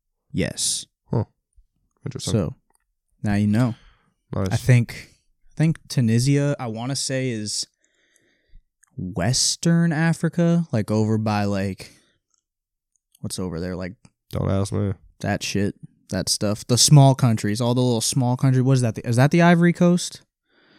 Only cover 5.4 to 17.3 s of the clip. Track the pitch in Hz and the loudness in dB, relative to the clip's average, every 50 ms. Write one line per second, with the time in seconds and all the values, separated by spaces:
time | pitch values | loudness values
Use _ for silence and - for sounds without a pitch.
5.4 | _ - _ - 151 165 156 - _ - - 139 120 110 113 120 123 143 139 143 | _ -20 _ -2 -2 -2 -2 -4 _ -8 -4 -2 0 2 2 2 2 2 2 2
6.4 | 143 143 139 - 127 117 107 110 120 131 139 - - - 135 131 131 127 117 110 | 0 -2 -4 -4 -6 -10 -8 -8 -8 -6 -6 -6 -6 -6 -4 -4 -4 -4 -4 -6
7.4 | 104 101 - - - _ _ _ _ _ _ _ _ _ _ _ _ _ _ _ | -6 -8 -8 -8 -8 _ _ _ _ _ _ _ _ _ _ _ _ _ _ _
8.4 | _ _ - - _ _ _ _ _ _ _ - 95 92 90 90 85 110 127 - | _ _ -20 -20 _ _ _ _ _ _ _ -12 -10 -8 -6 -4 -2 -2 0 0
9.4 | - - - - - 170 170 170 170 170 156 151 165 165 165 - - 160 - 175 | 0 -2 -2 -2 -2 0 0 2 0 0 0 0 -2 -2 -2 -2 -4 -4 -2 0
10.4 | 170 170 170 170 165 - - 110 101 - 107 110 107 107 110 110 110 110 104 104 | 0 2 2 0 -2 -2 -2 -4 -2 0 0 0 2 2 0 0 0 -2 -2 -2
11.4 | 101 101 101 95 98 101 92 - - - _ _ _ _ _ _ _ _ _ _ | 0 -2 -2 -2 -2 -4 -6 -8 -12 -20 _ _ _ _ _ _ _ _ _ _
12.4 | _ _ _ _ _ _ _ _ _ _ _ _ _ _ _ _ - 110 - - | _ _ _ _ _ _ _ _ _ _ _ _ _ _ _ _ -14 -12 -8 -8
13.4 | 92 90 82 82 90 90 90 87 92 90 110 _ _ - _ _ _ _ - 90 | -8 -6 -6 -6 -6 -6 -8 -8 -10 -10 -12 _ _ -20 _ _ _ _ -6 -4
14.4 | 92 92 95 98 98 - 107 101 101 98 92 - _ - _ _ - 98 101 - | -2 -2 0 -2 -2 -2 -2 -4 -2 -4 -4 -8 _ -20 _ _ -6 -4 -4 -4
15.4 | - - - 98 101 98 - _ - - _ _ _ - 101 95 85 - - - | -4 -4 -2 -2 -2 -2 -4 _ -16 -20 _ _ _ -8 -6 -6 -2 -2 -4 -2
16.4 | 110 101 107 - - - 123 113 - - 151 143 135 135 131 - - 120 | -2 -4 -4 -4 -2 -2 0 2 4 6 8 8 8 8 6 4 2 2